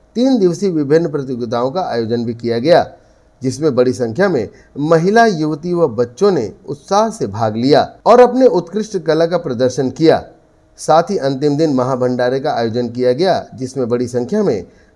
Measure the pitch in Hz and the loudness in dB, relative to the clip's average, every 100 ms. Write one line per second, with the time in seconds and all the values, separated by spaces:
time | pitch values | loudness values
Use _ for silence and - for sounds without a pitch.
0 | _ 214 262 254 180 170 196 160 139 160 | _ -2 0 2 0 0 -2 -2 2 2
1 | 170 147 135 120 117 120 127 180 151 117 | 2 -4 -6 -8 -4 -2 -2 -4 -4 -4
2 | 113 120 117 113 117 117 135 226 - - | -4 -4 -4 -6 -4 -2 2 2 2 -6
3 | _ _ _ _ 131 120 156 123 123 120 | _ _ _ _ -8 -4 -2 2 0 0
4 | 117 113 196 147 98 - _ 127 151 165 | -4 -2 0 0 -4 -10 _ -6 0 2
5 | 175 220 233 165 151 156 175 175 156 110 | 4 4 4 2 -2 -4 -4 0 0 0
6 | 123 - 202 170 104 - - 143 - 196 | -4 0 0 0 -2 -8 -14 -14 -2 0
7 | 220 220 113 101 113 110 131 143 104 - | 0 -2 -6 -2 -4 0 2 2 2 0
8 | - 240 240 247 254 180 - 202 214 190 | 4 6 6 6 4 2 -2 -6 -6 -4
9 | 156 156 165 175 156 117 127 147 131 131 | -2 0 0 -2 -4 -2 0 0 -4 2
10 | 160 110 - - _ _ _ - - 156 | 2 2 0 -18 _ _ _ -8 0 2
11 | 170 190 135 135 147 143 160 131 123 127 | 2 -2 -2 -2 0 0 0 0 0 0
12 | 127 123 123 135 147 117 117 117 120 120 | -2 0 -2 -2 -2 -2 -2 -2 -4 -2
13 | 127 123 185 127 - 107 127 139 120 120 | 0 2 0 0 -4 -10 -10 -6 -2 -2
14 | 123 123 143 208 196 104 - _ _ | -2 -4 -4 -2 0 -2 -6 _ _